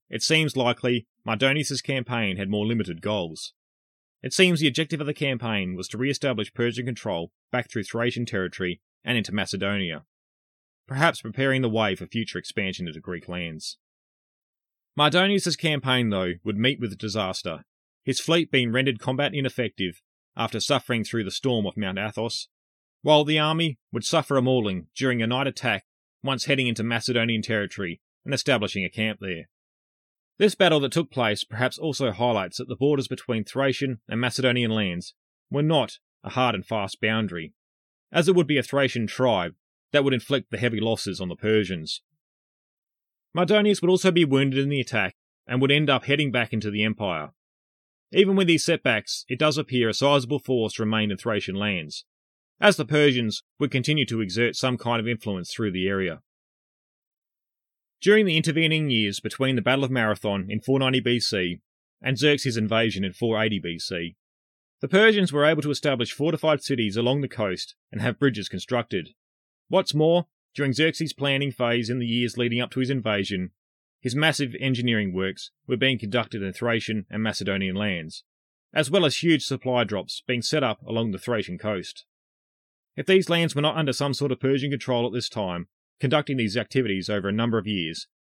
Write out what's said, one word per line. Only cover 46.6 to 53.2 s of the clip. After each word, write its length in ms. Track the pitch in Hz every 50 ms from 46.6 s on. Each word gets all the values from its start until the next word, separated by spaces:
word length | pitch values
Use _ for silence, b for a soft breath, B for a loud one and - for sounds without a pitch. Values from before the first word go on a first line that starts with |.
| 104 107
the 140 | 101 107 107
empire. 460 | 110 107 - 110 95 85 78 76 76 - _ _ _ _ _ _ _ _ _ _ _ _ _ _ - -
Even 240 | 175 202 190 196
with 100 | 190 190
these 180 | 170 170 147 -
setbacks, 600 | - 170 151 - 135 117 107 98 - - - - -
it 100 | 131 120
does 200 | 151 156 151 156
appear 300 | 143 - 127 127 117 113
a 60 | 104
sizable 440 | - 135 139 143 143 127 117 147 139
force 400 | - - 131 123 113 107 - -
remained 320 | 113 107 110 110 107 104
in 80 | 101 92
Thracian 380 | - 120 110 104 - - 95
lands, 480 | 98 104 104 101 87 78 76 - - - _ _ _ _ _ _ _ _ _ _ -
as 160 | - 208 190
the 80 | - 151
Persians 580 | 113 147 151 147 147 131 123